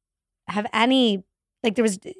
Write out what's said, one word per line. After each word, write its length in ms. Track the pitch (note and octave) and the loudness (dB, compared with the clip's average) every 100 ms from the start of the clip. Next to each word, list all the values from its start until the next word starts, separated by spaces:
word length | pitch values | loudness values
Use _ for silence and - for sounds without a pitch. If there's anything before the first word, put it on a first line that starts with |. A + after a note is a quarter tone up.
| _ _ _ _ - | _ _ _ _ -8
have 160 | F#3+ G#3 | -6 -4
any, 500 | A3 A#3+ C4+ A#3+ G3 - _ _ _ | 0 2 4 2 0 -6 _ _ _
like, 120 | A#3+ A#3+ | -4 0
there 80 | |
was, 160 | A3 F#3+ - - | 0 -2 -10 -12